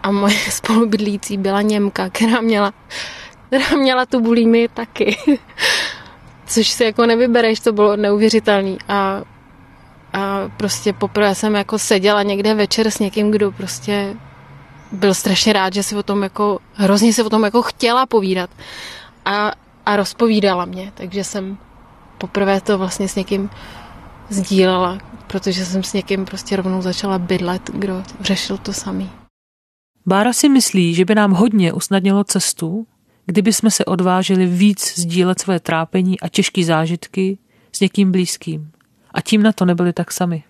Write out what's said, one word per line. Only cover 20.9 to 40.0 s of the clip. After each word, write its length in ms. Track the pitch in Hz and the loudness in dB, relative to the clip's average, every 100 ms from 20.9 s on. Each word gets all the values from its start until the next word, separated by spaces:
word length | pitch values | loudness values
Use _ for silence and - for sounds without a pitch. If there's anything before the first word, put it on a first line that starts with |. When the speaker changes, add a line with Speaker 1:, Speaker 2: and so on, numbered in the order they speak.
Speaker 1:
takže 300 | - 185 196 | -14 -8 -6
jsem 340 | 190 208 190 196 - - - - - - | -6 -8 -8 -12 -16 -20 -20 -20 -20 -14
poprvé 420 | 185 - 196 196 | -10 -4 0 0
to 180 | - 196 | 0 -2
vlastně 300 | 185 - 196 | -2 -4 -4
s 80 | - | -4
někým 340 | 185 196 196 - - - - - - - - | -4 -4 -6 -10 -20 -20 -20 -20 -20 -20 -8
sdílela, 720 | 196 185 190 185 185 180 196 - - - | -6 0 2 4 2 -2 -4 -14 -20 -10
protože 380 | 190 196 185 | -6 -4 -4
jsem 180 | 180 190 | -4 -4
s 100 | 185 | -4
někým 320 | 202 - 196 | -6 -4 -4
prostě 320 | 185 190 - 196 | -4 -10 -4 -4
rovnou 260 | 185 185 | -2 -2
začala 360 | 185 175 202 190 | -4 -4 -2 -2
bydlet, 520 | 175 180 175 185 - | -2 -2 -2 -4 -6
kdo 280 | - 196 185 190 - | -6 -6 -6 -10 -6
řešil 380 | 202 185 - 196 | -2 -2 -4 -8
to 140 | - | -8
samý. 380 | 196 196 190 190 - _ _ _ _ _ _ _ _ - | -8 -8 -8 -8 -14 _ _ _ _ _ _ _ _ 0
Speaker 2:
Bára 260 | 190 226 | 2 2
si 160 | 233 302 | 4 4
myslí, 460 | 269 - 190 170 | 6 4 2 2
že 100 | 170 | 2
by 100 | 180 | 2
nám 180 | 214 208 | 4 4
hodně 400 | 180 233 208 170 | 4 4 4 2
usnadnilo 520 | 180 - 196 190 196 | 0 -2 0 2 2
cestu, 600 | 202 196 - - 165 202 226 _ _ _ - | 2 -2 -2 -4 -6 -6 -8 _ _ _ 0
kdyby 260 | 180 202 | 2 2
jsme 180 | 208 220 | 2 0
se 140 | - | 0
odvážili 600 | - 180 180 185 185 190 185 | -2 0 2 2 2 2 2
víc 520 | 180 208 196 - - | 4 2 2 -6 -6
sdílet 420 | 170 175 180 185 | -2 0 2 0
své 200 | - 175 | -2 -2
trápení 600 | - 165 165 190 185 185 | 0 -2 0 0 0 -2
a 80 | 170 | -2
těžký 360 | - 190 - | -2 0 0
zážitky 760 | 165 160 160 175 - - 190 196 _ _ _ | 0 2 0 -4 -6 -4 -4 -4 _ _ _
s 80 | - | -2
někým 320 | 196 - 190 | 0 2 2
blízkým. 580 | 185 180 - - 156 151 _ _ _ _ | 2 0 -6 -8 -10 -12 _ _ _ _
A 60 | 185 | -8
tím 220 | - 214 | 0 2
na 100 | 214 | 4
to 120 | - | 2
nebyli 280 | 180 170 175 | 0 2 0
tak 200 | 170 | -2